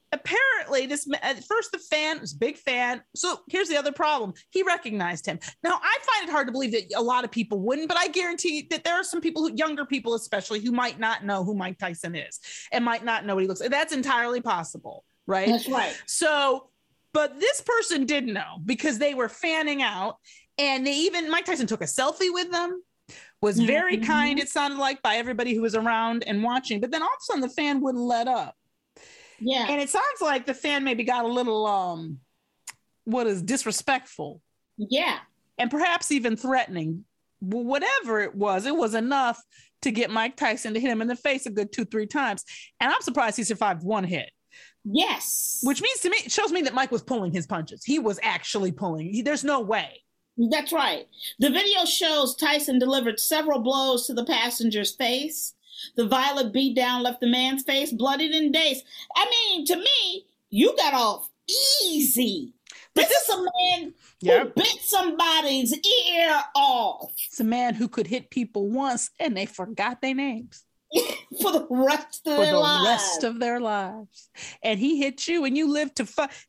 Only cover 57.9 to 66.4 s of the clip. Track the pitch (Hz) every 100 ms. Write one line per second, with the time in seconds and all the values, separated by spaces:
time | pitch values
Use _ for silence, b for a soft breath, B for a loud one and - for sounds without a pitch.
57.9 | 220 262 277 311 311 294 311 311 262 -
58.9 | B B 349 403 480 427 359 277 349 466
59.9 | 539 381 381 - _ - 202 403 - 311
60.9 | 262 226 190 - _ - - - 587 381
61.9 | 302 240 233 233 185 123 _ - B B
62.9 | - 640 571 679 370 359 719 359 349 320
63.9 | - b b - 247 269 - 440 - -
64.9 | 392 359 320 330 320 294 269 240 294 403
65.9 | 494 359 339 330 294